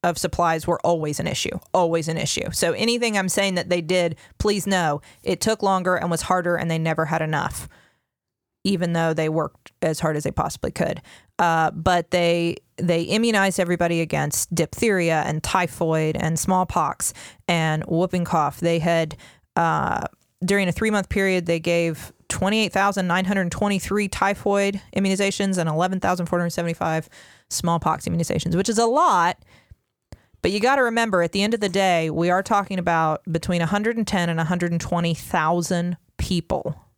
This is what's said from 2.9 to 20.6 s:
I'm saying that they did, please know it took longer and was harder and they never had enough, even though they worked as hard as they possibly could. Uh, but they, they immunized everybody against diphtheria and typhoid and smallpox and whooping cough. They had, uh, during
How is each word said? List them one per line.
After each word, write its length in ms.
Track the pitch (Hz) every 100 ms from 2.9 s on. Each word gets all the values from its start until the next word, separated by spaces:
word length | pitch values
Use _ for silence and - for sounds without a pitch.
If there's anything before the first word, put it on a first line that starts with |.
| 240 233 208
I'm 120 | 190
saying 260 | - 196 180
that 140 | 175
they 120 | 175
did, 340 | 160 185 170 160 - _
please 300 | 208 202 190
know 340 | 185 165 147 - -
it 180 | - 180
took 220 | - 220
longer 320 | 196 190 180 180
and 160 | 175
was 100 | 165
harder 320 | - 185 175 170
and 140 | 165
they 80 | 160
never 280 | 160 160 160
had 160 | 165
enough, 460 | 156 151 135 - - - _ _ _ _ _ _ _ _
even 300 | 190 190 175
though 200 | 170 165
they 160 | 160 156
worked 420 | 156 147 _ - _
as 180 | 165 156
hard 160 | 165 151
as 80 |
they 80 | 147
possibly 400 | - 143 - -
could. 300 | - - - - - _ -
Uh, 320 | 175 165 160
but 400 | 175 165 175 165
they, 440 | 175 170 170 170 - _ -
they 240 | 175 170
immunized 580 | 170 214 233 214 196 185
everybody 400 | 175 175 170 170
against 520 | 165 151 147 - -
diphtheria 680 | 170 156 - 233 190 165 160
and 200 | 143 156
typhoid 720 | - 185 180 - 165 160 156 151
and 240 | 160 165
smallpox 760 | - 185 185 - 151 - - - - - -
and 340 | 170 160 156 -
whooping 380 | 165 185 180
cough. 360 | 170 165 147 -
They 200 | 170 170
had, 380 | 165 165 160 - - - _ -
uh, 500 | 165 156 - - - _ _ _ 185
during 220 | 202